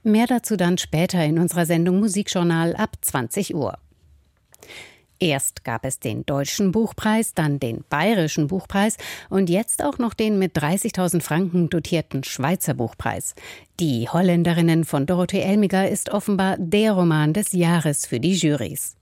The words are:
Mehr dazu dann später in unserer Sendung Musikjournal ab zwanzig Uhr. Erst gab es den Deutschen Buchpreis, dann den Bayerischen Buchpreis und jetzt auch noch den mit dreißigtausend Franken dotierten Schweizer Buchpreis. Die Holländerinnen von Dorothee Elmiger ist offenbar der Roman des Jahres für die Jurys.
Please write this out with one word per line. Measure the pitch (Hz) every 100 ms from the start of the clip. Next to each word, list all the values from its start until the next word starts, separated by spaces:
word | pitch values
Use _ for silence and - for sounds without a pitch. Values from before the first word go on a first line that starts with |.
Mehr | 220 214 240
dazu | 247 - 208
dann | 175 180
später | - 160 180 180 151
in | 165
unserer | 175 175 165
Sendung | 165 175 185
Musikjournal | 220 196 202 185 175 165 165 -
ab | 214 -
zwanzig | - 139 117 - 196
Uhr. | 165 110 - _ _ _ _ _ _ _ _ - - - _ _ _
Erst | 175 135 - - -
gab | 117 131
es | -
den | 117 107 -
Deutschen | 139 139 - 196
Buchpreis, | 214 226 - 214 220 220
dann | - 151 139
den | 120 113 -
Bayerischen | 143 185 220 156 - 147
Buchpreis | 185 - 202 214 - - - -
und | 196 180
jetzt | 180 233 -
auch | 294 277
noch | 233
den | - 220 202
mit | 185
dreißigtausend | 160 147 190 226 - 180 175
Franken | - 156 190 180 165
dotierten | 170 - 165 - 135
Schweizer | 135 - 135 185 -
Buchpreis. | 127 113 - 113 95 - - - - _ -
Die | 165 117 113
Holländerinnen | 165 185 175 170 170 165 165 160
von | 147 143
Dorothee | 180 180 196
Elmiger | 190 208 196 190 190
ist | 208 -
offenbar | 208 208 196 190 185
der | 170 208 220
Roman | 190 175 156 151
des | 160 208
Jahres | 180 170 170 156 143 -
für | 123
die | 151 185
Jurys. | 156 147 95 143 - _